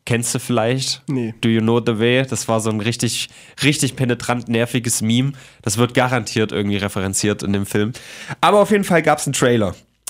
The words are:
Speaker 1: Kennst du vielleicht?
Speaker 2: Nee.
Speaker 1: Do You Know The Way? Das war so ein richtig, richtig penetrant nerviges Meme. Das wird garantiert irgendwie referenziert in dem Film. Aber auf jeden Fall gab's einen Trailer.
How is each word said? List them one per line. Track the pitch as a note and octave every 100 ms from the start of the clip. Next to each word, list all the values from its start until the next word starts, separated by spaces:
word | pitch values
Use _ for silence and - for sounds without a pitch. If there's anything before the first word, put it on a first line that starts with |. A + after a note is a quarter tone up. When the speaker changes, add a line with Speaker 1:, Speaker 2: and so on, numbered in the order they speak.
| -
Speaker 1:
Kennst | A#2 A#2+ B2+
du |
vielleicht? | - A#2+ A2+ C3 C3 - -
Speaker 2:
Nee. | C3 A2+ A2
Speaker 1:
Do | A#2
You | A2+
Know | A2 A#2
The | A#2 G#2+
Way? | A#2 B2+ C3
Das | A2 -
war | A2+
so | A2
ein | A2
richtig, | G#2 A#2 A#2+ - - - - -
richtig | C3+ D#3 C3+ -
penetrant | B2 A#2+ - B2 A#2+
nerviges | A2+ A#2+ C3 A2+ -
Meme. | A2 A#2 C#3 C#3+ - -
Das | - G#2
wird | A#2+ -
garantiert | B2 B2+ G#2+ - G#2+
irgendwie | E2+ G2+ G2+
referenziert | G2 - F#2+ G2 G#2 G#2
in | -
dem | G2+ G2
Film. | G#2+ G#2+ - - - - -
Aber | E3 G#3
auf | G3+
jeden | G#3
Fall | G3 E3+
gab's | D#3 D3 -
einen |
Trailer. | C3 B2+ A#2+ G2 F#2+ _ _